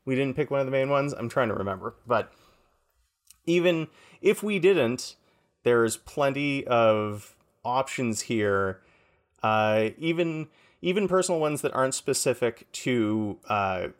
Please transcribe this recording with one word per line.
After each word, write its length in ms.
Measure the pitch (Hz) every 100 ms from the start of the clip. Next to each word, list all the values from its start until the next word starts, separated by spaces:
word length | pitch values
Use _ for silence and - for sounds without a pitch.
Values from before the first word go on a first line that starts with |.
| -
We 100 | 131
didn't 200 | 139 135
pick 140 | 143
one 100 | 139
of 60 | 135
the 60 |
main 180 | 135 135
ones? 240 | 143 143
I'm 160 | - 117
trying 200 | 135 117
to 40 | 98
remember. 380 | 98 95 110 - -
But 260 | 113 - _ _ _ _ _ _ _ _ _ _ - -
even 420 | 175 175 165 156 - - -
if 200 | 185 214
we 160 | 208 202
didn't, 560 | 175 185 117 127 - - _ _ _ _
there's 340 | 123 120 113 -
plenty 680 | - - 139 139 143 139 -
of 680 | 120 113 110 107 104 - _ _ _
options 580 | 120 127 135 - 120 107
here. 600 | - 117 104 98 95 92 _ _ _ _ _ _
Uh, 460 | 110 110 107 110 110 -
even, 500 | 160 165 165 156 151 _ _ _
even 260 | 175 185 190
personal 320 | 185 180 170
ones 220 | 151 147
that 120 | 147 -
aren't 180 | 131
specific 720 | - - 131 139 123 117 - -
to, 680 | - 139 123 107 107 104 - -
uh, 420 | 104 95 92 85